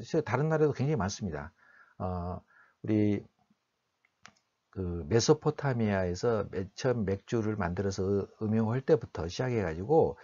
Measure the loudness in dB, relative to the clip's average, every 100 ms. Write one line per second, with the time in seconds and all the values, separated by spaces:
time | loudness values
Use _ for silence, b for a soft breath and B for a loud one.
0 | 0 -2 0 0 2 2 2 2 0 0
1 | -2 -4 -6 -6 -10 -14 b b b b
2 | -6 -4 -6 -8 -12 b b b 0 2
3 | 2 0 -4 _ _ _ _ _ _ _
4 | _ _ -20 -20 _ _ _ -8 -6 -4
5 | 0 2 4 4 2 -2 -2 0 0 2
6 | 0 -2 0 0 -2 -6 -8 -4 0 0
7 | 0 -2 -2 -2 -2 -2 -2 -2 -2 0
8 | 0 0 -2 -4 -2 0 2 0 2 2
9 | 2 -6 -6 -4 -2 0 0 -2 2 4
10 | 4 0